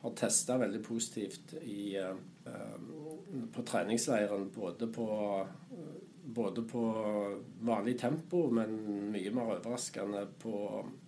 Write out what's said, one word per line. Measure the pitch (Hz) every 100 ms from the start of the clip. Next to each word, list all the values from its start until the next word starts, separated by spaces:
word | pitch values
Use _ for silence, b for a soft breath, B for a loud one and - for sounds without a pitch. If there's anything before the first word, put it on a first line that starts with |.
har | 120 -
testet | 113 - - 127
veldig | 110 107
positivt | 107 113 - - 98 - - 156
i, | 143 101 101 98
eh, | 92 95 - - -
eh, | - 113 110 107 156 151 160 - 156 113
på | - 113
treningsleiren, | 107 90 117 117 117 104 101 98 101
både | 95 87 117
på, | 120 113 107 104 98 95 - - 214 160 - - -
både | 143 117 104 92 113
på | 120 113 110 107 104 101 98 - - 113
vanlig | 110 107 123
tempo, | 120 151 - 175 151
men | 113 110 110 107 101 101
mye | 104 95 120
mer | 113 92
overraskende | 113 120 - - 101 101 101 -
på | 113 104 101 104 78 -